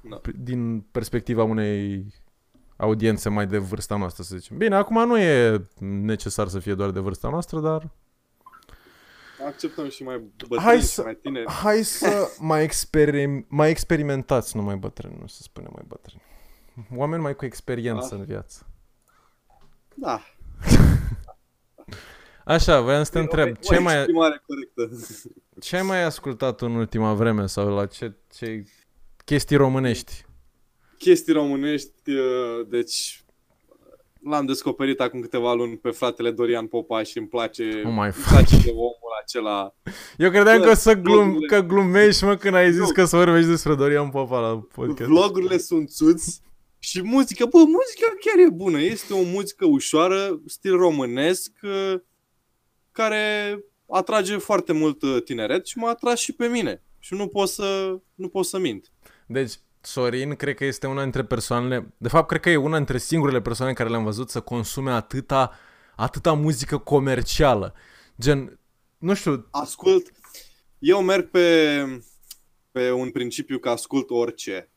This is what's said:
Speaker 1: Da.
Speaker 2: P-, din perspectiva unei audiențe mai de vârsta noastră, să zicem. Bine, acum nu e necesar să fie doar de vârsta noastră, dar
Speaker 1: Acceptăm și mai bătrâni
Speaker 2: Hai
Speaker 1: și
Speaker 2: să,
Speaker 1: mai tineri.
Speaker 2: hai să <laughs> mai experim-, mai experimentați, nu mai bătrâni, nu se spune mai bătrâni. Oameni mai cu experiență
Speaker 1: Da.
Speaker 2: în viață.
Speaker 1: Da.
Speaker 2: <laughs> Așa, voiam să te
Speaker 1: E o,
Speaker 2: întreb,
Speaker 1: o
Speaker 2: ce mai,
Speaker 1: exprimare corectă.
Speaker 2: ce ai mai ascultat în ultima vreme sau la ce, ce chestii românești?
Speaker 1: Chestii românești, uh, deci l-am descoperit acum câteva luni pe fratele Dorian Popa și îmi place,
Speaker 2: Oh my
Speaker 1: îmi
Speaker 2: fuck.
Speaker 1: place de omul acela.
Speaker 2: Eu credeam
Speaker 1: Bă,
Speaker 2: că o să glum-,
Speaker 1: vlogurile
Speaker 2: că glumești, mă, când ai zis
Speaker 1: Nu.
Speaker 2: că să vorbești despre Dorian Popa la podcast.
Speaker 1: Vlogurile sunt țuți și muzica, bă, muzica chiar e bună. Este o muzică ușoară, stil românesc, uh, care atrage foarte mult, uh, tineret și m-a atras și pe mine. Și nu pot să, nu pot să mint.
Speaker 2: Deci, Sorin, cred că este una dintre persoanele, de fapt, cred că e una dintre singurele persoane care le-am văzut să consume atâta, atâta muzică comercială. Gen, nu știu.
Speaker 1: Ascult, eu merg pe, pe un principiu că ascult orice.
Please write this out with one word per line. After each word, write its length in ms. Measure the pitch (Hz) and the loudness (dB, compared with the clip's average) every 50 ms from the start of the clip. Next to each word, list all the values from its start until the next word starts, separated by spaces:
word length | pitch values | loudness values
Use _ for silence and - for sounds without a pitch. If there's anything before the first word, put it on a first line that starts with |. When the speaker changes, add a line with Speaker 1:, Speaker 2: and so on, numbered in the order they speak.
Speaker 1:
Da. 160 | _ 113 104 | _ -18 -18
Speaker 2:
P-, 180 | - - - - | -14 -12 -12 -12
din 440 | - 127 120 127 123 120 117 117 110 101 _ | -12 -10 -8 -6 -6 -4 -4 -6 -8 -10 _
perspectiva 520 | _ 123 113 - - 120 - - 123 110 113 | _ -8 -8 -4 -6 -6 -4 -4 -2 0 0
unei 640 | 110 110 110 107 104 104 101 101 101 101 98 95 104 - _ - _ _ _ _ _ _ _ _ _ _ | 0 0 -2 -2 -2 -2 -4 -4 -6 -6 -8 -10 -12 -16 _ -20 _ _ _ _ _ _ _ _ _ _
audiențe 520 | _ - 107 110 107 107 113 107 104 - 110 | _ -2 -2 0 0 2 0 0 0 -2 -4
mai 180 | 104 104 104 | -2 -2 -4
de 120 | 95 98 104 | -2 -4 -4
vârsta 380 | 98 95 101 101 95 - 107 | -4 -4 -8 -8 -6 -6 -6
noastră, 260 | 101 98 87 - - 90 | -6 -6 -6 -8 -12 -16
să 140 | 85 95 | -14 -14
zicem. 200 | 92 - - - | -16 -16 -14 -6
Bine, 180 | - 208 226 196 | -2 -2 0 2
acum 320 | 196 202 196 226 226 233 | 0 0 0 0 0 2
nu 120 | 240 240 226 | 2 2 2
e 480 | 196 170 147 127 120 113 110 104 90 - _ - | 4 4 4 4 4 4 2 0 -4 -6 _ -12
necesar 680 | 95 98 98 101 101 107 110 101 - - - - 104 95 | -10 -6 -6 -4 -2 -2 -4 -4 -6 -8 -4 -4 -4 -4
să 100 | 90 98 | -4 -8
fie 160 | 85 104 101 | -6 -6 -4
doar 160 | 92 101 101 | -4 -4 -4
de 100 | 92 95 | -4 -4
vârsta 280 | 95 98 95 - - 117 | -6 -6 -8 -8 -8 -6
noastră, 320 | 139 170 170 - - 160 | -6 -6 -8 -8 -8 -6
dar 300 | 151 156 160 156 160 156 - _ _ _ _ _ _ _ _ _ _ - _ - _ _ - _ _ _ _ _ _ _ _ - - - - - 135 | -4 -4 -4 -4 -6 -12 -20 _ _ _ _ _ _ _ _ _ _ -20 _ -20 _ _ -20 _ _ _ _ _ _ _ _ -20 -20 -20 -18 -14 -14
Speaker 1:
Acceptăm 420 | 147 139 - - 156 - - 151 139 | -14 -12 -10 -10 -10 -8 -8 -12 -12
și 140 | 135 - 135 | -12 -12 -12
mai 160 | 127 127 123 113 - _ _ - - | -10 -10 -12 -12 -14 _ _ -10 -6
bătrâni 120 | 185 - | -4 0
Speaker 2:
Hai 180 | 175 226 240 247 | 2 4 4 4
Speaker 1:
și 60 | 226 | 2
Speaker 2:
să, 160 | - - - - | 0 -2 -4 -8
Speaker 1:
mai 120 | 113 113 | -8 -10
tineri. 360 | - _ - 277 127 117 - | -12 _ -10 -8 -8 -8 -8
Speaker 2:
hai 320 | - - 180 214 214 220 220 | -8 -4 -2 0 0 0 0
să 460 | 214 - - - 180 202 202 190 - | -2 -4 -2 0 0 0 0 -2 -4
<laughs> 200 | - - 156 160 | -6 -8 -4 -2
mai 120 | 156 151 156 | 0 0 0
experim-, 840 | 156 - - - - - 156 147 147 143 143 139 143 139 139 117 _ | 0 -2 -6 -6 -2 2 2 2 4 2 0 -2 -2 -4 -6 -8 _
mai 220 | - 143 151 156 | 0 2 2 2
experimentați, 880 | 160 - - - 175 147 147 143 139 135 127 - 139 123 110 - - | 2 0 0 -2 -2 0 0 -2 -4 -4 -2 0 -2 -2 -2 -2 -6
nu 60 | 110 101 | -6 -6
mai 140 | 101 101 | -4 -6
bătrâni, 400 | 98 95 101 - - - - 50 50 | -6 -8 -12 -12 -12 -16 -16 -16 -18
nu 60 | - | -18
se 160 | - - - - | -20 -20 -20 -20
spune 260 | - _ - - - - | -20 _ -20 -20 -18 -20
mai 120 | - - - | -20 -20 -20
bătrâni. 340 | - - _ - - - _ _ - - - - - _ _ - _ - 110 _ 123 | -20 -20 _ -20 -20 -20 _ _ -20 -20 -20 -20 -20 _ _ -20 _ -20 -18 _ -8
Oameni 260 | 120 135 147 160 165 160 | -6 -6 -4 -4 -4 -4
mai 140 | 143 139 | -6 -6
cu 80 | - - | -8 -10
experiență 640 | 127 - - - - 127 120 113 120 113 107 123 - | -12 -12 -12 -10 -8 -8 -6 -4 -4 -4 -6 -6 -8
Speaker 1:
Da. 60 | - | -10
Speaker 2:
în 80 | 101 98 | -12 -12
viață. 420 | 101 101 101 98 - - - - - - _ _ _ _ _ _ _ _ _ _ _ _ _ _ _ _ _ - - _ _ _ _ _ | -10 -12 -12 -12 -16 -20 -20 -20 -20 -20 _ _ _ _ _ _ _ _ _ _ _ _ _ _ _ _ _ -20 -20 _ _ _ _ _
Speaker 1:
Da. 280 | - 269 175 120 - - - _ _ - - - - | -10 -6 -6 -6 -6 -8 -16 _ _ -20 -20 -16 -8
Speaker 2:
<laughs> 360 | - - - - - - - - - - - - - - - _ _ _ _ _ _ _ _ _ - - - - - - - - - - _ _ _ | 2 6 8 8 8 8 6 4 0 -2 -6 -8 -10 -18 -20 _ _ _ _ _ _ _ _ _ -20 -20 -20 -20 -20 -20 -20 -20 -20 -20 _ _ _
Așa, 360 | - 151 170 - - 165 139 | 0 0 2 4 6 4 4
voiam 220 | 117 120 139 147 151 | 4 4 2 0 0
să 80 | - | 0
te 80 | - 165 | -2 -4
Speaker 1:
E 20 | |
o, 40 | 160 | -2
Speaker 2:
întreb, 320 | 151 165 156 151 131 117 | 0 0 0 0 0 -2
Speaker 1:
o 40 | 110 | -6
Speaker 2:
ce 180 | - - 160 175 | 0 2 2 4
mai, 160 | 185 175 156 | 4 4 2
Speaker 1:
exprimare 460 | 147 139 - 165 165 165 156 151 143 _ | 2 2 0 2 2 2 2 0 -2 _
corectă. 600 | _ 143 139 131 - _ - 117 110 120 117 113 - 107 - - - - - _ _ _ - | _ -12 -12 -12 -14 _ -8 -8 -8 -8 -16 -16 -16 -18 -18 -20 -20 -20 -20 _ _ _ -18
Speaker 2:
ce 160 | - - - | -12 -8 -6
ai 60 | 180 190 | -4 -2
mai 200 | 196 190 185 175 | -2 -2 0 -2
ascultat 560 | 160 147 - - 139 127 113 139 131 120 - | -2 -4 -6 -10 -10 -6 -4 -4 -4 -4 -4
în 140 | - 120 117 | -6 -4 -2
ultima 400 | 117 113 107 - 113 110 107 107 | -2 -4 -2 -2 -2 0 0 0
vreme 320 | 104 117 117 113 104 101 | 2 2 0 0 0 -2
sau 220 | 95 - - 101 101 101 | -4 -4 -4 -2 -2 -2
la 120 | 101 101 | -2 -4
ce, 260 | 98 - - - 113 98 _ _ _ _ | -6 -8 -12 -14 -14 -14 _ _ _ _
ce 300 | - - 113 110 110 104 _ _ _ _ _ _ _ - - - _ _ | -14 -12 -10 -10 -12 -14 _ _ _ _ _ _ _ -20 -20 -20 _ _
chestii 320 | - 147 143 - - 147 | -2 -2 -2 0 2 2
românești? 680 | 143 139 131 131 131 131 127 113 - - - - - - - - - _ _ _ _ _ _ _ _ _ _ _ _ | 4 4 4 2 0 0 -2 -2 -4 -6 -14 -16 -18 -18 -20 -20 -20 _ _ _ _ _ _ _ _ _ _ _ _
Speaker 1:
Chestii 340 | - 175 175 160 - - 160 | 4 4 4 4 4 0 0
românești, 800 | 151 147 143 139 135 139 147 151 143 - - _ _ _ - | 0 0 -2 -2 -2 -2 -4 -4 -6 -8 -10 _ _ _ -4
uh, 560 | 139 135 131 127 127 127 123 117 117 117 117 104 | -2 -2 0 -2 -2 -2 -4 -4 -6 -8 -8 -6
deci 560 | 113 120 117 - - - - - - - _ _ _ _ _ _ _ _ _ _ _ _ _ _ - _ _ _ _ _ - | -4 -4 -4 -4 -6 -8 -8 -8 -12 -16 _ _ _ _ _ _ _ _ _ _ _ _ _ _ -20 _ _ _ _ _ -8
l-am 240 | 143 151 147 139 | -4 -2 -2 -2
descoperit 540 | 131 135 123 - 151 123 - 139 135 135 135 | -2 -4 -4 -4 -6 -4 -2 -2 -2 0 -2
acum 200 | 131 123 123 127 | -2 -4 -4 -8
câteva 320 | 117 117 - 127 120 120 120 | -10 -6 -4 -2 0 0 0
luni 240 | 120 120 117 117 | 0 -2 -4 -6
pe 140 | 110 _ 120 | -6 _ -6
fratele 400 | 113 - - 123 117 - 117 117 | -6 -2 -4 -4 -4 -2 -4 -4
Dorian 360 | 113 110 120 117 120 117 110 | -2 -2 -2 -2 0 -2 -4
Popa 360 | 110 - 120 113 - 113 110 110 | -4 -6 -6 -6 -4 -6 -6 -6
și 160 | 107 - 120 | -6 -8 -10
îmi 80 | 110 104 | -12 -8
place, 540 | - 120 117 107 - - 117 110 110 110 104 | -6 -6 -6 -6 -6 -6 -6 -6 -6 -6 -6
Speaker 2:
Oh 80 | 113 113 | -4 -2
my 100 | 107 104 | -2 -2
Speaker 1:
îmi 100 | 104 95 | -4 -4
Speaker 2:
fuck. 160 | - - - | -4 2 6
Speaker 1:
place 280 | - - - - - | 8 8 10 10 8
de 140 | - - 120 | 8 8 6
omul 240 | 117 113 117 120 120 _ 120 117 113 107 107 | 2 -2 -4 -6 -6 _ -12 -10 -10 -10 -10
acela. 520 | - - 123 110 107 104 101 98 98 _ _ _ - - - - - - - | -8 -6 -4 -4 -2 -2 -4 -4 -6 _ _ _ -16 -16 -16 -18 -20 -4 2
Speaker 2:
Eu 120 | 160 190 | 2 4
credeam 280 | 175 208 208 214 226 208 | 6 6 8 8 8 8
Speaker 1:
Bă, 60 | 185 | 8
Speaker 2:
că 60 | 220 | 8
o 40 | 220 | 6
să 180 | 208 - 226 220 | 6 6 4 4
glum-, 280 | 196 175 180 214 208 208 | 4 4 6 6 8 8
Speaker 1:
vlogurile 240 | 196 190 156 156 | 6 2 0 0
Speaker 2:
că 160 | 151 214 202 185 | 2 2 2 4
glumești, 580 | 170 185 202 196 180 180 202 208 208 196 - 190 | 4 2 2 2 4 6 6 6 6 6 4 2
mă, 120 | 196 202 | 0 0
când 180 | 185 - 196 190 | 0 0 2 4
ai 180 | 180 180 180 170 | 6 6 6 6
zis 80 | 175 | 4
Speaker 1:
Nu. 120 | 185 170 156 | 2 2 4
Speaker 2:
că 120 | 190 185 | 4 4
să 120 | 165 - | 4 6
vorbești 320 | 170 180 170 165 165 170 165 | 4 6 6 6 6 6 4
despre 260 | 170 160 - 151 151 | 2 0 2 0 2
Dorian 360 | 139 135 143 147 147 147 139 | 2 2 2 2 2 0 -2
Popa 300 | 135 139 135 120 127 123 | -4 -4 -4 -2 -2 -2
la 180 | 117 113 113 113 107 _ _ | 0 -2 -2 -4 -8 _ _
podcast. 360 | - 127 123 151 120 117 131 | -8 -6 -6 -4 -4 2 4
Speaker 1:
Vlogurile 480 | 156 170 190 202 - 190 180 185 185 175 | 6 6 6 4 2 -2 -2 0 0 -2
sunt 320 | - - 180 160 151 139 | -2 0 -2 -2 -2 -2
țuți 500 | - - 156 156 170 160 - 170 - - _ _ - _ _ _ _ _ | -4 2 4 4 4 4 2 -10 -10 -12 _ _ -20 _ _ _ _ _
și 240 | - - - 185 180 | -12 -8 -6 -6 -4
muzica, 420 | 208 240 269 262 - 196 - 226 | 0 2 2 2 2 0 -2 -2
bă, 120 | 233 - 349 | 6 10 10
muzica 480 | 320 302 320 403 539 508 - - 453 453 427 381 | 10 10 8 2 0 -2 -2 -2 -2 -2 -2 0
chiar 260 | - 427 440 359 359 | -2 2 6 8 8
e 40 | 339 | 8
bună. 300 | 175 165 190 190 165 143 | 6 2 -2 -2 0 2
Este 320 | 147 190 226 214 - - 202 | 0 0 -2 -4 -8 -4 0
o 100 | 190 185 | 0 0
muzică 420 | 175 180 196 202 202 - _ 190 | 0 0 -4 -6 -6 -6 _ 2
ușoară, 760 | 165 147 135 - - - 156 165 185 190 196 196 196 180 151 151 | 4 4 4 2 0 2 2 4 4 2 0 -2 -4 -6 -8 -8
stil 300 | 156 - - _ 196 185 | -16 -20 -8 _ 0 2
românesc, 760 | 180 185 175 160 143 131 120 117 131 143 165 185 185 - - _ _ - | 4 4 4 2 2 -4 -4 -2 -2 0 0 0 -2 -6 -14 _ _ -10
uh, 320 | 202 196 196 196 190 190 180 180 _ _ _ _ _ _ _ _ _ _ _ _ _ _ _ _ _ _ | -8 -6 -4 -4 -4 -4 -6 _ _ _ _ _ _ _ _ _ _ _ _ _ _ _ _ _ _ _
care 640 | - 226 220 214 214 214 214 214 208 208 202 208 202 202 _ _ _ _ _ | -4 -2 -2 0 -2 -2 -2 -2 -4 -4 -6 -8 -8 -12 _ _ _ _ _
atrage 480 | - 185 180 - 220 214 190 180 208 | -2 -2 -2 0 0 0 0 0 -4
foarte 360 | 202 185 - 214 185 165 - 170 | -6 -2 0 -2 -2 0 0 0
mult, 300 | 156 156 156 143 - - | 0 0 0 -2 -2 -2
uh, 200 | 139 135 123 117 | -2 -2 -2 -2
tineret 440 | - 131 117 110 107 131 - - | -4 -8 -6 -4 -2 -2 -4 -4
și 120 | - - 240 | -6 -10 -6
m-a 100 | 226 233 | -4 -4
atras 300 | 240 - - 247 240 240 | -4 -2 -2 -2 -2 -2
și 140 | - - - | -2 -8 -6
pe 140 | _ 240 | _ -4
mine. 360 | 233 240 240 214 131 95 - _ _ _ _ | -2 -2 -2 -4 -4 -6 -8 _ _ _ _
Și 160 | - - 185 | -14 -10 -6
nu 120 | 196 208 | -6 -6
pot 220 | 196 202 202 196 185 | -4 -2 -2 -2 -2
să, 500 | - - 208 196 196 196 190 190 185 185 _ _ _ | -2 -6 -4 -4 -4 -4 -4 -6 -6 -8 _ _ _
nu 140 | - 185 175 | -14 -14 -8
pot 180 | _ 190 180 | _ -4 -4
să 120 | - - 190 | -4 -4 -4
mint. 340 | 185 143 110 95 - _ _ _ _ - _ _ _ | -4 -4 -4 -6 -14 _ _ _ _ -20 _ _ _
Speaker 2:
Deci, 260 | _ 117 131 135 117 - - _ _ _ _ | _ -4 -4 -4 -4 -8 -16 _ _ _ _
Sorin, 540 | _ - - 135 123 123 120 127 131 143 147 | _ -12 -6 -4 -2 -2 -2 -2 -4 -6 -6
cred 200 | - - 135 139 | -6 -6 -6 -6
că 100 | - 139 | -4 -4
este 220 | 139 123 - - | -6 -6 -6 -8
una 160 | 135 135 139 139 | -6 -6 -4 -6
dintre 220 | 135 120 131 131 | -4 -4 -4 -4
persoanele, 680 | 104 127 117 - - 127 120 123 127 127 123 117 - _ | -2 -4 -6 -4 -2 -2 -2 -2 -2 -4 -4 -6 -10 _
de 120 | _ 110 117 | _ -6 2
fapt, 200 | 120 165 160 - | 2 2 2 2
cred 120 | 170 160 | -2 -2
că 100 | - 185 | 2 2
e 60 | 170 | 2
una 200 | 151 135 151 160 | 2 2 0 -2
dintre 220 | 156 143 - 131 123 | -2 -2 -2 -4 -6
singurele 420 | - - 156 165 151 139 131 123 | -4 -2 0 0 2 2 0 0
persoane 320 | 101 123 117 107 131 131 131 | -2 -4 -6 -4 -4 -6 -4
care 160 | - 123 113 | -4 -4 -2
le-am 160 | 117 113 110 | -2 -2 -2
văzut 260 | 107 104 107 131 117 | -4 -4 -6 -8 -8
să 100 | - 123 | -8 -10
consume 500 | - - 123 120 110 - - - 135 135 | -8 -6 -6 -6 -6 -6 -8 -6 -4 -2
atâta, 600 | 127 117 107 _ - 131 131 - 139 135 131 120 - - - - _ _ _ _ _ | -2 -4 -4 _ -10 -10 -8 -2 0 0 0 0 -2 -14 -20 -20 _ _ _ _ _
atâta 360 | - 107 131 - - - 170 160 | -6 -6 -6 -6 -2 0 0 0
muzică 460 | 151 147 156 156 113 - - 147 139 | 2 0 -2 -2 -2 -4 -6 -6 -6
comercială. 960 | - - 143 143 139 139 127 120 120 - - - 156 143 127 104 95 - - - _ _ _ - _ _ _ - | -4 0 0 2 2 2 -2 -2 -2 -4 0 2 2 2 2 2 -2 -6 -12 -18 _ _ _ -20 _ _ _ -4
Gen, 380 | 113 135 147 139 131 - - _ _ _ _ _ _ _ _ _ | 0 0 0 0 -2 -8 -16 _ _ _ _ _ _ _ _ _
nu 160 | 160 170 202 | -4 -4 -4
știu. 320 | 202 - 175 143 127 110 _ | -2 0 -2 -2 -2 -4 _
Speaker 1:
Ascult, 600 | - 143 147 139 - - - 190 190 180 180 - _ _ _ - - - - - _ _ _ _ _ _ | -8 -8 -8 -8 -12 -2 2 4 4 4 2 -2 _ _ _ -20 -20 -20 -20 -20 _ _ _ _ _ _
eu 240 | - 147 185 202 190 | 2 2 4 4 4
merg 280 | 185 190 190 175 - | 2 2 0 0 0
pe, 720 | - 185 175 170 170 160 156 151 147 143 139 135 131 123 - _ _ _ _ _ - _ _ _ _ _ _ _ _ | 2 2 4 6 6 4 4 2 0 -2 -4 -6 -8 -12 -16 _ _ _ _ _ -20 _ _ _ _ _ _ _ _
pe 180 | 127 123 127 | -2 -2 0
un 200 | 127 127 127 127 | 0 -2 -4 -4
principiu 480 | 120 135 123 120 117 - 139 - 139 123 | -6 -6 -6 -6 -6 -8 -8 -8 -8 -6
că 100 | - 131 | -4 -4
ascult 420 | 117 117 - - 139 139 127 - | -4 -4 -6 -4 -4 -4 -4 -2
orice. 600 | 123 120 117 117 117 - - - 98 92 87 _ _ | -2 -2 -2 -2 -4 -10 -10 -10 -10 -10 -12 _ _